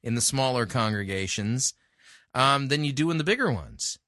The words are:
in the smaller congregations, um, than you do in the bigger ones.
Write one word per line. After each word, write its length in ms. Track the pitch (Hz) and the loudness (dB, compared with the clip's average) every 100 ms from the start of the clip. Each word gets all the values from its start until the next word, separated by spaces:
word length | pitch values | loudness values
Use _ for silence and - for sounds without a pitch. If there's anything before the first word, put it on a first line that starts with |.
in 120 | 120 117 | -2 0
the 60 | |
smaller 440 | - 135 131 127 110 | 0 2 2 2 0
congregations, 1080 | 127 110 107 98 95 95 - 104 123 127 - _ _ - - _ | 0 0 0 -2 -4 -4 -2 -2 -2 -2 -6 _ _ -20 -20 _
um, 340 | 123 135 139 135 | 2 4 4 2
than 160 | 147 | 0
you 80 | 151 | 0
do 180 | 135 160 | 0 0
in 80 | 165 | 0
the 60 | |
bigger 280 | 156 240 233 | 0 0 0
ones. 460 | 110 71 110 - - | -2 -6 -8 -8 -8